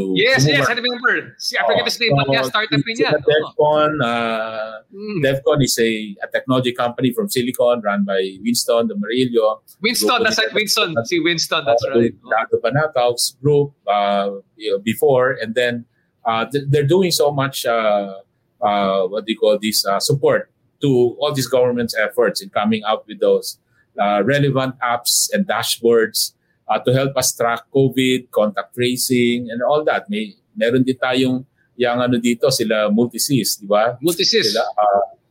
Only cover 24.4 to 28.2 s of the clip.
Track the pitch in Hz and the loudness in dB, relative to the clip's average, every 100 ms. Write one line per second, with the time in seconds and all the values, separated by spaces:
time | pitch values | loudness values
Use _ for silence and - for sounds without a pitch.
24.4 | 139 131 131 - 123 120 - - - 104 | 2 0 -2 -4 -4 -2 -2 -2 0 -2
25.4 | 98 107 117 - 117 117 110 - - - | 0 -2 -2 -2 2 2 2 -2 -6 -8
26.4 | _ _ - 110 123 131 139 135 127 - | _ _ -4 -2 0 0 0 -2 -2 0
27.4 | 117 117 - 139 135 131 131 127 | -2 -2 -2 0 2 2 2 0